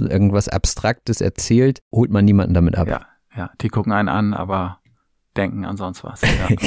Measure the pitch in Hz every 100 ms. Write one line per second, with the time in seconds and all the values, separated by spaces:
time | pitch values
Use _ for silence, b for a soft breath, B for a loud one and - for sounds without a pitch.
0 | 107 98 101 101 - - - - 107 123
1 | - 113 92 - - 117 131 131 _ 110
2 | 120 104 101 101 - 87 85 - 87 -
3 | - _ _ 110 87 - 107 113 104 101
4 | 104 92 104 104 92 95 90 92 _ _
5 | _ _ _ - 98 101 95 98 92 -
6 | - - - - 95 107